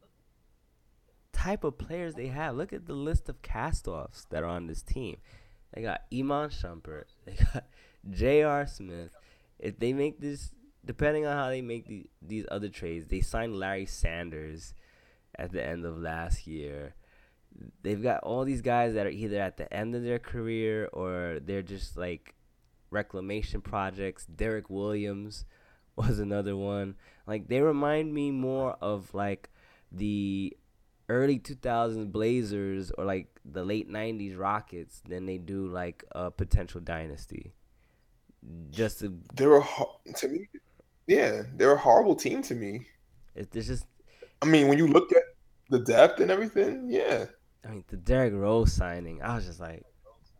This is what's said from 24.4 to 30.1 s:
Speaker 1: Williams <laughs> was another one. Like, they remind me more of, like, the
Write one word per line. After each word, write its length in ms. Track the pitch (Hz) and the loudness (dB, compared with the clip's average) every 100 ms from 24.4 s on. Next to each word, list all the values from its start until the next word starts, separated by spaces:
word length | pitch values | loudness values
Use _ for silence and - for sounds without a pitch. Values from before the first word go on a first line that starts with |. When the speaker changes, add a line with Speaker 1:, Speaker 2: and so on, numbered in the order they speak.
| 110 107 101 | -2 -2 -4
Speaker 1:
Williams 760 | 98 104 104 101 101 104 107 - _ _ | -4 -2 -2 -4 -6 -10 -12 -14 _ _
<laughs> 260 | _ _ - | _ _ -2
was 220 | 107 107 | 0 2
another 380 | 101 101 101 98 | 0 0 -2 -2
one. 400 | 98 101 98 95 - - - | -4 -4 -6 -10 -20 -20 -8
Like, 220 | 107 - | -8 -2
they 120 | 127 | 4
remind 520 | 156 143 147 151 156 | 4 4 2 0 0
me 180 | 151 143 | -2 -2
more 440 | 135 131 131 131 - | 0 -2 0 -2 -2
of, 340 | 98 104 92 | -4 -4 -6
like, 340 | 98 101 98 - _ _ _ _ | -4 -4 -4 -10 _ _ _ _
the 640 | 90 104 | -6 -2